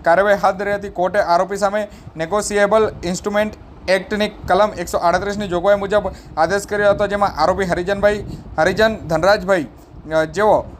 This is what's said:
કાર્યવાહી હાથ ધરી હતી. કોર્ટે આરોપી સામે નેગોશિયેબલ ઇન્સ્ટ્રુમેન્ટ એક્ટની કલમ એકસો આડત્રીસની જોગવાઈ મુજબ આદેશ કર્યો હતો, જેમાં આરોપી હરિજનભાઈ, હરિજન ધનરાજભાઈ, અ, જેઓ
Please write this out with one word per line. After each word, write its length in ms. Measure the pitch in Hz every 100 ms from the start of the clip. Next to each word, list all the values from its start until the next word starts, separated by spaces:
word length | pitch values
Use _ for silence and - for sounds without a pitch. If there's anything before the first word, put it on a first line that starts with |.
કાર્યવાહી 340 | 170 170 202 196
હાથ 200 | 196 190
ધરી 180 | 202
હતી. 160 | 202 202
કોર્ટે 300 | 180 180 202
આરોપી 380 | 170 175 185 196
સામે 300 | 196 208 208 - - 156
નેગોશિયેબલ 760 | 160 208 208 208 202 220 214 -
ઇન્સ્ટ્રુમેન્ટ 500 | 175 180 208 208 214 - - - -
એક્ટની 400 | 190 185 214 208
કલમ 400 | - - 185 208 202
એકસો 200 | - -
આડત્રીસની 500 | 175 180 202 202 202
જોગવાઈ 280 | 175 190 202
મુજબ 360 | 196 208 190 - - -
આદેશ 300 | 165 196 196
કર્યો 220 | 208 208
હતો, 180 | 196 202
જેમાં 340 | 202 196 -
આરોપી 240 | 160 185 185
હરિજનભાઈ, 600 | 175 180 202 208 208 - - - -
હરિજન 380 | 165 190 220 214
ધનરાજભાઈ, 720 | 156 160 180 214 185 190 131 - - - 151
અ, 120 | 160 160
જેઓ 400 | 156 214 156 - -